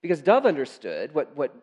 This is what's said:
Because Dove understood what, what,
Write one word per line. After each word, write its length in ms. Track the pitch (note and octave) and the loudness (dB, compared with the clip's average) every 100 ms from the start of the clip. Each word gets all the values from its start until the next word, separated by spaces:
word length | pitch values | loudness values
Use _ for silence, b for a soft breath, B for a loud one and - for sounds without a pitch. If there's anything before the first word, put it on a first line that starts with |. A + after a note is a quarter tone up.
Because 180 | E3+ E3+ | -2 -2
Dove 240 | D#3+ A#3+ | 4 4
understood 680 | C4+ D3+ C3 - F#2+ D#2 A2+ | 4 0 -6 -8 -10 -8 -4
what, 200 | D3+ B2+ C#3+ | -4 -4 -6
what, 180 | C3 - | -6 -8